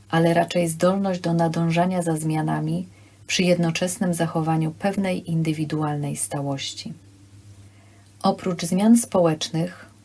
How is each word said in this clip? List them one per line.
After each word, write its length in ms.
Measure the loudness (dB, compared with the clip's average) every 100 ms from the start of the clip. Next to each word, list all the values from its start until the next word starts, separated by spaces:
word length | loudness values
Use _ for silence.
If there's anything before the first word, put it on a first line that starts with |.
| -4
ale 240 | 2 4
raczej 340 | 4 2 0 -2
zdolność 520 | 0 0 2 0 -2
do 120 | -2
nadążania 720 | 0 0 0 0 2 0 0
za 140 | -2 -2
zmianami 720 | -2 -2 -2 -2 -2 -4 -6 -14 -20 -18 -6
przy 160 | 0
jednoczesnym 720 | 2 2 2 0 -2 -2 -2
zachowaniu 560 | 0 0 0 0 0 0
pewnej 600 | -2 -4 -2 -2 -2 -2
indywidualnej 840 | -2 0 -2 -4 -2 -2 -2 -4 -4
stałości. 760 | -4 -4 -4 -6 -6 -10 -12 -14 -18 -20 -20 -20 -20 -20 -20 -20 -20 -20 -20 -4
Oprócz 420 | -2 0 -2 -4
zmian 340 | -2 2 6 6
społecznych, 880 | 6 4 4 2 -2 -4 -4 -6 -20 -20